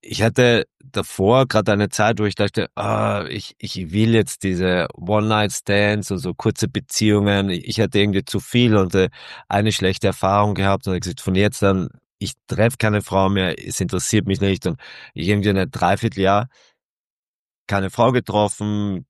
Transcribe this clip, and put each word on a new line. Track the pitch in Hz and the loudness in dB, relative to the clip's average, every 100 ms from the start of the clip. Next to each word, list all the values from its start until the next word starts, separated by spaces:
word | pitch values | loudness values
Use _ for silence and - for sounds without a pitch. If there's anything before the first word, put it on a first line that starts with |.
ich | - 107 | -10 -2
hatte | 110 - 123 117 - _ | 0 4 4 4 0 _
davor | - - 92 - 95 127 135 | -8 -6 -6 0 2 4 4
grad | 107 104 | 0 2
eine | 101 104 | 0 0
Zeit, | - 107 104 | 0 0 2
wo | 107 | -2
ich | - | -2
dachte, | 101 - 92 - | -2 -2 -6 -6
"Ah, | 104 107 110 104 87 | -4 -2 -2 -2 -6
ich, | 82 - - | -10 -12 -14
ich | - - 87 | -12 -10 -6
will | 95 110 113 | 0 4 4
jetzt | - - | 2 -2
diese | 98 90 92 90 80 - | -4 0 0 0 -2 -6
One-Night-Stands | 87 104 107 107 107 - - 101 104 104 101 | -2 0 2 0 0 -4 0 2 2 0 -4
und | 95 | -6
so | 90 | -6
kurze | 87 110 - - | -2 -2 -2 -4
Beziehungen." | 104 - - 107 104 101 101 98 | -4 -6 0 2 4 2 0 0
Ich, | 90 - | -4 -6
ich | - | -2
hatte | 101 104 | 0 2
irgendwie | 104 98 - | 2 0 -2
zu | 101 | -6
viel | - 120 120 107 | -2 2 4 4
und, | 92 95 | 2 2
äh, | 95 - - - - | 0 -2 -20 -20 -4
eine | 101 110 | 0 0
schlechte | - 95 95 101 | 0 -2 0 -2
Erfahrung | 95 95 101 104 92 | 0 0 2 2 2
gehabt | 98 98 - | 0 0 -2
und | |
hab | 92 | -4
gesagt, | 87 78 | -6 -8
"Von | - 95 | -2 2
jetzt | 104 - | 0 2
an, | 98 95 87 - _ _ | 0 2 -2 -10 _ _
ich | 101 - _ | -10 -10 _
treff | - 113 - | 0 0 2
keine | 110 104 | 0 0
Frau | - 95 95 | 0 0 2
mehr, | 98 92 - - | 2 -2 -4 -8
es | - | -6
interessiert | 90 92 - 107 98 | -4 -4 0 0 0
mich | 95 | -2
nicht." | 98 95 90 | 0 -2 -4
Und | 76 - - - | -8 -12 -20 -18
ich | - 85 | -6 -2
irgendwie | 104 101 | 0 2
ein | 95 92 | 0 -2
Dreivierteljahr | - 87 101 113 98 95 101 127 _ _ _ _ _ _ _ _ _ _ _ - | 0 0 2 -2 0 2 2 0 _ _ _ _ _ _ _ _ _ _ _ -4
keine | 101 95 | -2 -2
Frau | - 117 | 2 2
getroffen | 123 107 104 104 - 107 104 104 92 67 | 2 0 0 0 -2 -4 -4 -4 -6 -8